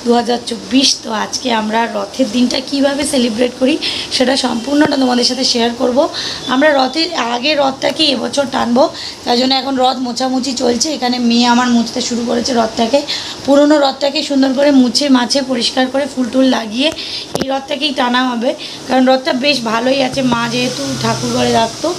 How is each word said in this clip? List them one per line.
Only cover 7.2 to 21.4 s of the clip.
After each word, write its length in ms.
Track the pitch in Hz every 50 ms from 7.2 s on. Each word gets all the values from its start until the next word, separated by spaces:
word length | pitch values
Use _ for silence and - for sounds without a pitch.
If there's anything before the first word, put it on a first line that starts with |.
| 240 233 240
আগে 160 | 247 240 302 311 285
রথটাকে 400 | 285 269 - - - - - - 320 294 262
এবছর 320 | 220 240 240 - 277 285 - -
টানবো, 300 | 240 226 233 240 254 311 349 - - - - - - -
তাই 120 | - 247 240
জন্য 120 | 254 254 269 262
এখন 140 | 254 277 269 254
রথ 140 | 254 254 254 247 262
মোছামুছি 460 | 240 233 - 262 262 254 262 247 277 247 -
চলছে। 260 | 254 240 247 226 - 320 294
এখানে 200 | 233 247 247 247 247 247 233
মেয়ে 180 | 233 240 240 240 240
আমার 140 | 240 247 247 240
মুছতে 240 | 233 226 - - 254 240 -
শুরু 140 | 247 226 233 240
করেছে 220 | 240 240 226 285 262 240
রথটাকে, 380 | 226 220 - - 233 220 254 285 294 - - - - - - - -
পুরোনো 300 | - 277 285 294 294 302 294 285
রথটাকে 340 | 269 269 - 285 277 269 311 302 -
সুন্দর 200 | 285 269 269 269 262 262
করে 120 | 285 294 285 262
মুছে 260 | 247 247 - - 285 285 262
মাছে 220 | 254 240 233 - 277 269 262
পরিষ্কার 340 | 262 254 220 - - 262 254 254
করে 120 | 262 269 285 277
ফুল 140 | - 262 254 220 226
টুল 120 | 262 262 262 254
লাগিয়ে 320 | 226 226 214 208 240 277 320 - - - - - - - - - -
এই 60 | - 262
রথটাকেই 400 | 269 269 269 - 294 262 294 302 269 -
টানা 200 | 254 240 247 254 262 254
হবে, 200 | 240 226 226 269 - - - - - - - -
কারণ 140 | 247 262 262 254
রথটা 220 | 262 262 262 330 302 247 254
বেশ 120 | 294 294 254 233 226
ভালোই 300 | 214 226 240 254 269 277 262
আছে। 140 | 254 254 269 262 254
মা 100 | 240 233 233 233
যেহেতু 300 | 226 247 247 254 254 269 277 277 262 233
ঠাকুর 280 | 226 226 220 - 240 240 233
ঘরে 180 | 254